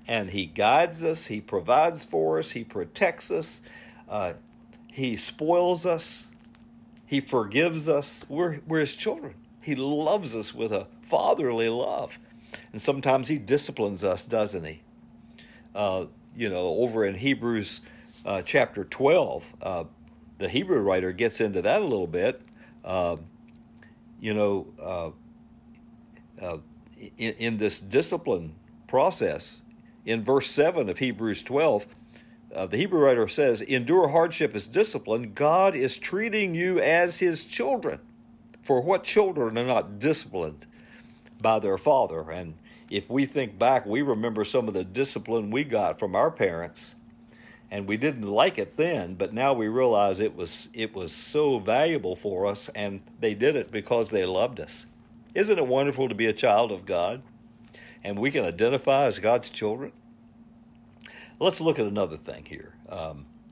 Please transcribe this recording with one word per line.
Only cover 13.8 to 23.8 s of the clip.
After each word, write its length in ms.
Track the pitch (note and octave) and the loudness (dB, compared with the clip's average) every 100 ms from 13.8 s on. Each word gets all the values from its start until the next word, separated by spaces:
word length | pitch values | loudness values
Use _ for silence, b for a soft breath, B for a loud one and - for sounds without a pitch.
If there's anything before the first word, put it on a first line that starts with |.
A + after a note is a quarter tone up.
| G#2 F#2+ | -4 -2
us, 220 | G2 F2+ | -2 -2
doesn't 400 | - A2+ G#2 G2 | -2 -2 0 -4
he? 180 | D#2+ D#2 - - - - B B B B B G2 | -8 -12 -20 -20 -20 -20 B B B B B -2
Uh, 300 | G#2 F#2+ F2 - - | 0 0 -4 -10 -20
you 140 | - A2+ | -6 -4
know, 180 | F2+ F2+ | 0 0
over 380 | E2 A#2+ A2+ | 0 0 2
in 100 | G2+ | 0
Hebrews, 680 | F#2 C3+ C3 A#2+ A2+ G2+ - B B B B - | 0 -2 0 0 -2 -4 -8 B B B B -6
uh, 160 | G2 | -4
chapter 400 | F2+ C#3 B2 - | 0 2 2 -2
twelve, 720 | F#2 - C3+ F3 C3+ - - - | -10 0 4 4 2 -4 -10 -10
uh, 220 | - F2+ E2 - - - - - | -6 -6 -6 -14 -20 -20 -20 -8
the 100 | F#2 | -4
Hebrew 320 | G#2+ F#3 D#3 | -4 0 2
writer 320 | G2 F#2 F#2 | 2 2 0
gets 280 | F#2 A#2 - | 0 0 2
into 220 | A2 F#2+ | 0 2
that 200 | F#2 F3 | 2 2
a 20 | |
little 240 | B2 A2 F2 | 2 0 -2
bit. 340 | F2 G#2 C3+ - B B B | 0 0 -2 -10 B B B
Uh, 340 | - F#2 F2 E2 E2 - - - - - | -6 -2 0 -2 -8 -20 -20 -20 -20 -20